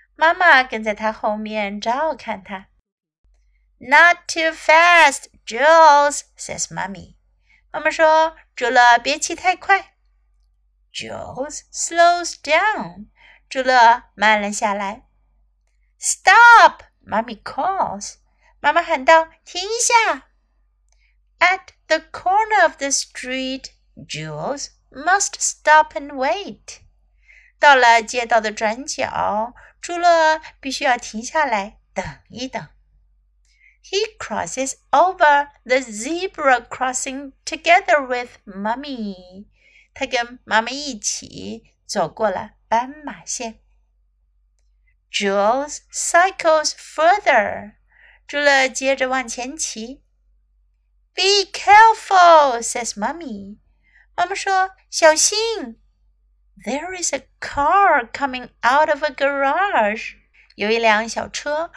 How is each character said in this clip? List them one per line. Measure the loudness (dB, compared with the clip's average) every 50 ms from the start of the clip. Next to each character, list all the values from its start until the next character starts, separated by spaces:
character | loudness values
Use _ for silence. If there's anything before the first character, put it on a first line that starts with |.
| _ _ _
妈 | 0 0 0 2
妈 | 2 4 4 4 4 4
跟 | 0 -4 -6 -6
在 | -6 -6
他 | -4 -4 -6 -6
后 | -4 -4 -4 -4
面 | -4 -8 -8 -6 -6 -6 -6 -6 -6
照 | -4 -4 -2 -2 -2 -4 -4
看 | -6 -8 -10 -12 -12 -12
他。 | -14 -16 -16 -16 _ _ _ _ _ _ _ _ _ _ _ _ _ _ _ _ _ _ _ _ _ _ _
Not | -4 2 4 6 6 6 4 2 _
too | -8 -6 -4 -4 -4 -4
fast, | -2 0 4 4 6 6 6 6 6 6 4 2 0 -8 -16 _ _ _
Jules, | -12 -4 0 4 6 6 8 8 8 8 6 4 2 -2 -4 -10 _ _
says | -18 -14 -12 -10 -10 -10
Mommy. | -10 -8 -10 -10 -10 -12 -14 -18 -20 _ _ _ _ _ _ _ _ _ _ _ _
妈 | -12 -6
妈 | -4 -4 0
说， | 2 4 4 4 4 2 0 -2 -8 _ _ _
朱 | -8 -6 0
乐， | 4 4 6 6 6 4
别 | 2 -2 -4 -4
骑 | -6 -8 -8
太 | -4 -2 -2 -2
快。 | -2 0 0 0 0 0 -6 _ _ _ _ _ _ _ _ _ _ _ _ _ _ _ _ _ _ _ _ -16
Jules | -16 -14 -12 -14 -14 -14 -14 -12 -12 -12 -12 -12 -16 -18 _ -12
slows | -10 -10 -4 0 2 4 4 2 0 -4 -8 -12 -12 -4
down. | -2 0 0 0 -2 -4 -4 -8 -12 -14 -18 -20 -20 _ _ _ _ _ _ _ _
朱 | -8 -4 -2
乐 | 2 4 6 6 6 6 4 0 _ _
慢 | 0 2 2 2 2 0
了 | -4
下 | -6 -4 -4 -4 -4
来。 | -4 -6 -8 -10 -12 _ _ _ _ _ _ _ _ _ _ _ _ _ _ _ _ _ _ _ _
Stop, | -8 -6 -6 -2 0 4 6 8 8 8 10 8 8 6 4 0 -8 _ _ _ _ -6
Mommy | -4 -4 -4 -6 -10 -16 _
calls， | -12 -8 -6 -4 -4 -4 -4 -4 -6 -6 -10 -12 -16 -18 _ _ _ _ _ _ _ _ _
妈 | -2 0
妈 | 0 0 0
喊 | -2 -4 0 4
道 | 4 6 6 4 2 _ _ _
：“停 | -16 -12 -10 -8
一 | -6 -4 -4
下。” | 0 0 2 2 2 0 -2 -4 -8 _ _ _ _ _ _ _ _ _ _ _ _ _ _ _ _ _ _ _ _ _ _ _
At | 0 0 0 -2 -6 -14 _ _ _
the | -4 -4 -4 -4 _ -16
corner | -8 -2 0 0 0 0 0 2 2 2
of | 2 0
the | -4 -6 -6
street, | -6 -6 -6 -8 -14 -14 -12 -10 -8 -8 -8 -8 -10 -10 -12 -18 _ _ _ _ _
Jules | -20 -18 -14 -12 -12 -12 -12 -10 -8 -8 -8 -8 -8 -10 -14 _ _ _ _
must | -20 -8 -2 -2 0 0 -2 -4 -6 -6
stop | -8 -8 -8 -4 0 4 4 4 4 2 -4
and | -12 -12 -10 -8
wait. | -6 -4 -4 -4 -4 -8 -12 -16 -18 _ -20 -20 -20 _ _ _ _ _ _ _ _ _ _ _ _ _ _ _ _
到 | 4 6 6
了 | 6 6 6 4 4 2
街 | -2 -6 -6 -4
道 | 0 0 0 0
的 | -2 -4
转 | -4 -4 -4 -4 -6 -10
角， | -12 -8 -8 -8 -6 -4 -4 -4 -2 -2 -4 -6 -6 -10 -16 -20 -20 _ _
朱 | -14 -10 -6
乐 | 0 2 2 4 4 4 2 0 -2 -4 -12 -20 _
必 | -12 -12
须 | -8 -4 -2
要 | -2 -2 -2
停 | -4 -8 -12 -12 -12
下 | -6 -4 -2 -2
来 | -2 -2 -4 -4 -6 -12 _ _ _ _
等 | -10 -10 -10 -12 -16 _ _
一 | -14 -12 -12
等。 | -12 -12 -12 -14 -16 _ _ _ _ _ _ _ _ _ _ _ _ _ _ _ _ _ _ _ _ _ _ _
He | -8 -6 -4 -4 -6 -8 -12
crosses | -14 -10 -8 -8 -8 -8 -8 -8 -8 -8 -8 -12 _ _
over | 2 2 2 2 2 2 2 4 4 2 0 -2 _ _ _
the | -4 -2
zebra | -2 -2 -6 -10 -12 -8 -8 -6 -6 -8 -8 -8 -4 0 0 0 0 -2 -6
crossing | -10 -6 -6 -6 -6 -6 -8 -8 -10 -12 -14 -16 -18 _ _
together | -14 -14 -6 0 2 2 2 4 2 0 0 0
with | -4 -6 -8 -8 -10 -14 _ _
Mommy. | -18 -14 -10 -8 -6 -6 -8 -8 -12 -12 -10 -10 -10 -12 -14 -18 -20 -20 -20 -20 _ _ _ _ _ _ _ _ _ _
他 | -10 -8
跟 | -6 -4 -6 -6 -6 -10 -18 _
妈 | -2 -2 -2
妈 | -2 -2
一 | -6 -10 -10 -12 -12 -10
起 | -8 -8 -8 -8 -12 -16 -18 -16 -14 -14 -16 -16 -18 _ _ _ _
走 | -8 -6 -4 -4
过 | -4 -4 -4 -4 -4
了 | -4 -6 -10 -12 -16 _ _ _
斑 | -2 -2 -2 -4 -10 -16 -16
马 | -16 -16 -16 -14
线。 | -14 -12 -10 -10 -12 -12 -16 _ _ _ _ _ _ _ _ _ _ _ _ _ _ _ _ _ _ _ _ _ _ _ _ _ _ _ _ _ _
Jules | -8 -6 -4 -2 -2 0 0 0 0 0 -4 -8 -10 -16 -18 _
cycles | -12 -10 -6 0 2 2 2 2 0 -2 0 2 2 2 0 -2 -8
further. | -10 -14 -12 -4 0 2 2 2 2 2 2 2 2 0 0 -4 -10 -14 -18 -20 _ _ _ _ _ _ _ _ _ _
朱 | -10 -6
乐 | -2 2 2 2 2 2 0
接 | -4 -4 -4 -2 -2
着 | -2 -2 -4
往 | -4 -6 -6
前 | -8 -10 -12 -12 -12 -10
骑。 | -10 -10 -10 -10 -12 -14 -16 -16 -20 _ _ _ _ _ _ _ _ _ _ _ _ _ _ _ _ _ _ _ _ _ _ _
“Be | -4 0 0 2 0 0 -4
careful,” | -8 -4 2 6 8 8 8 8 6 2 -2 0 4 6 8 8 8 8 6 4 0 -4 -6
says | -6 -8 -8 -8 -8 -8
Mommy. | -6 -8 -8 -8 -10 -12 -14 -14 -14 -16 -18 -20 -20 _ _ _ _ _ _ _ _ _ _ _
妈 | -4 -4
妈 | -4 -4
说 | -6 -4 -2 0 0 0 -2 -4 _ _ _
，“小 | -2 2 4 4 4
心。” | 4 2 -2 -2 -2 -4 -4 -6 -8 -10 -12 -16 -20 _ _ _ _ _ _ _ _ _ _ _ _ _ _ _ _ -10
There | -8 -8 -6 -6 -8 -8
is | -8 -6 -6 -6
a | -6 -8 _ _ _
car | -14 -8 -4 -2 0 2 2 4 4 4 4 2 0 -4 -6
coming | -6 -6 -6 -6 -10 -12 -16 _ _
out | 0 2 4 4 2 2
of | 0 -2 -2
a | -4
garage. | -4 -2 -2 -2 -2 0 -2 0 0 0 -2 0 0 0 0 0 -2 -6 -10 -14 -16 _ _ _ _ _ _ _ _
有 | -6 -4 -2
一 | -2 0
辆 | 2 2 2 2 0 -4
小 | -8 -10 -10 -10
车 | -12 -12 -8 -6 -6 -6 -6 -8 -10